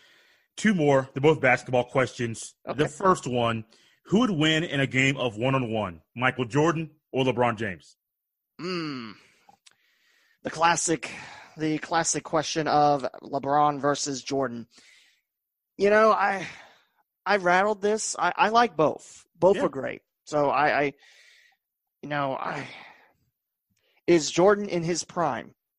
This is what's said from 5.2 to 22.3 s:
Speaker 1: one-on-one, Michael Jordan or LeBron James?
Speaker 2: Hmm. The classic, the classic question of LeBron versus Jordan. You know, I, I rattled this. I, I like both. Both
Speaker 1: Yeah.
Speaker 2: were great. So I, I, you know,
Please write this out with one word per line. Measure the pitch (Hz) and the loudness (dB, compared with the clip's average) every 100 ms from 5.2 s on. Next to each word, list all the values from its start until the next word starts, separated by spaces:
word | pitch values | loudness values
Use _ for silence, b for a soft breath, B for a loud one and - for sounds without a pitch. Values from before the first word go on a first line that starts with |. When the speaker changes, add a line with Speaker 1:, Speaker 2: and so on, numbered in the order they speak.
| 123 104 | -4 -2
Speaker 1:
one-on-one, | 127 135 120 110 98 82 _ 120 | -2 0 -2 -4 -6 -8 _ -2
Michael | 127 127 120 | -2 -2 -2
Jordan | 131 160 160 160 _ _ | 0 0 0 -6 _ _
or | 127 131 | -2 0
LeBron | 123 120 107 | 0 0 -2
James? | 110 85 _ _ _ _ _ _ _ - | -6 -10 _ _ _ _ _ _ _ -14
Speaker 2:
Hmm. | 170 180 156 131 110 92 b b b b _ _ _ _ _ _ _ _ | -8 -8 -8 -10 -14 -18 b b b b _ _ _ _ _ _ _ _
The | - | -10
classic, | 151 170 165 - 160 - - B B B B | 0 2 2 0 -4 -6 -14 B B B B
the | 156 156 | -4 -4
classic | - 165 160 151 | -2 -2 0 -4
question | - 160 143 165 151 | -2 -2 -2 -2 0
of | 147 147 143 127 - | 4 4 2 -2 -10
LeBron | - 139 135 147 147 143 | -8 -6 0 2 2 2
versus | 139 139 - 131 | 0 -2 -4 -8
Jordan. | - 135 127 117 113 b b b b b b _ _ _ _ - | -4 -4 -4 -6 -12 b b b b b b _ _ _ _ 0
You | 196 | 4
know, | 214 220 | 6 6
I, | 185 196 196 220 B B B B B _ _ | 4 0 -2 -8 B B B B B _ _
I | - 208 | -2 0
rattled | 175 180 208 208 | 4 4 2 0
this. | 202 214 - - | -2 -2 -4 -4
I, | 170 - | -2 0
I | 190 | 2
like | 226 240 - | 4 2 2
both. | 147 - - - _ - | 0 0 -12 -20 _ 2
Both | 180 220 | 2 4
Speaker 1:
Yeah. | |
Speaker 2:
were | 214 | 0
great. | 135 127 - _ _ | -4 -8 -10 _ _
So | - 151 143 | -6 0 2
I, | 123 147 120 | 2 2 2
I, | 143 - b b b b b b _ _ _ _ | 0 -4 b b b b b b _ _ _ _
you | 143 | -6
know, | 147 139 | -4 -2